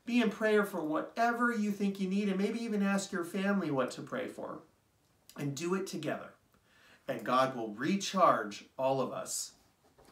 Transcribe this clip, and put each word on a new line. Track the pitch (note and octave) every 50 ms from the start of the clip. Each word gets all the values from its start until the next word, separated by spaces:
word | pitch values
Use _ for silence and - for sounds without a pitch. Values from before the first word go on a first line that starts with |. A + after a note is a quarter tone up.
| _
Be | - A#3 A#3+
in | A3+ G3+
prayer | - - A3 G#3+ G#3+ G#3 G3
for | - - E3+ D#3
whatever | D3+ D#3 D#3 - - - A3+ A3+ A#3+ A#3 A#3 A#3+ A#3
you | A3+ G#3+ G#3 G#3
think | G3 - G3+ G3 F#3+ -
you | F#3+ F#3
need, | G3 G3+ G#3 G3
and | F#3 F#3
maybe | G3+ A3+ A#3 A#3 A#3
even | A3 G#3 G3+
ask | G3 G3 G3 F#3+ - -
your | G3+ F3 E3+
family | - - G3 F#3+ G3+ G3+ G3 F3 D3+
what | C#3 C3 B2 -
to | - -
pray | - - C3+ B2+ C3+
for. | C3+ - - - - - - - _ _ _ _ _ _ _ _ _ _ _ _ - -
And | - C#3+ C#3 C#3
do | C#3 E3+ F3 F#3+
it | F#3+ -
together. | - - E3 C#3+ C3+ - - - - - _ _ _ _ _ _ _ _ _ - - - _ _
And | - B2+ A2+ G#2
God | B2 B2+ B2+ C3 C3 C3+
will | B2 A2+ G#2 G2+
recharge | G#2+ C3+ E3 G3 G3 - - G3 F#3+ E3+ D3 A#2+ A#2 G#2+ G#2 G2+ - - - _ -
all | C3 C3 C#3 C3+
of | A#2+ G#2
us. | F#2+ F#2+ - - - - - - - _ _ _ _ _ _ _ _ - - -